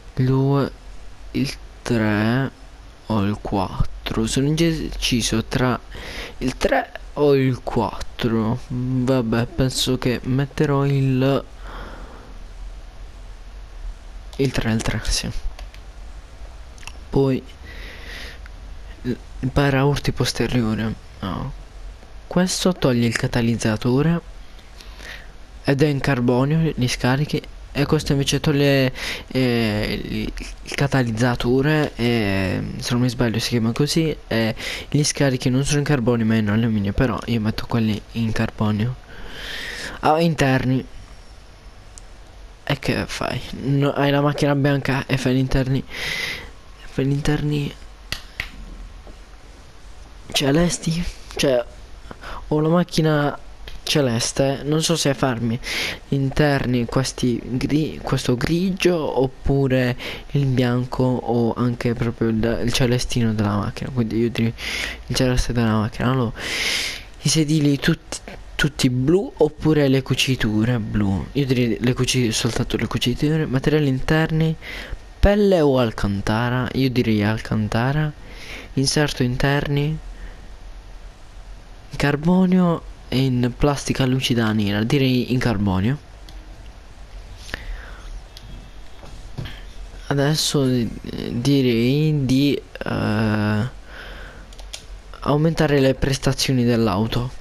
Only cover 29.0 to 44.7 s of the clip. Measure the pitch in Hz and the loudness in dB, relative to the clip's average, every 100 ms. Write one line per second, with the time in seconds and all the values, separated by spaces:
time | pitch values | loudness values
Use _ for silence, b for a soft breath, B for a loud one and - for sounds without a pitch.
29 | B B - 127 127 120 113 104 - 104 | B B -4 0 2 2 2 0 -2 -4
30 | - 110 - - - - - - 143 135 | -4 -4 -4 -6 -10 -12 -6 -2 2 2
31 | 120 110 127 120 120 131 139 156 147 - | 2 2 2 2 2 4 4 2 0 0
32 | 120 117 101 95 95 104 104 - - 123 | 0 2 2 0 0 -2 -4 -6 -2 0
33 | 127 120 123 107 - 120 110 117 147 165 | 2 2 0 0 0 0 0 0 0 2
34 | 160 - - 113 110 B B B B 143 | 0 -2 -2 0 0 B B B B 0
35 | 147 - 143 127 131 127 135 143 143 147 | 2 2 2 2 2 2 2 0 2 2
36 | 120 120 110 113 107 107 117 107 101 98 | 2 2 4 4 4 2 2 2 0 2
37 | 131 104 - 117 107 - - 120 110 104 | 0 0 -2 0 0 -2 -2 0 2 0
38 | - 113 113 107 110 - 107 104 120 127 | -4 -4 0 0 0 0 0 2 0 -4
39 | B B B B B B B B B B | B B B B B B B B B B
40 | - 156 170 147 139 131 123 131 - - | 2 4 4 4 4 4 2 0 -2 -12
41 | - - - - - - - - - - | -16 -18 -18 -20 -20 -20 -20 -20 -20 -18
42 | - - - - - - - 139 - 107 | -18 -18 -20 -18 -20 -10 -6 -4 -2 -2
43 | - - - 127 - - 131 139 139 - | -2 -6 -6 -6 -8 -6 0 2 2 2
44 | 143 143 143 143 143 143 139 | 2 4 2 2 2 2 2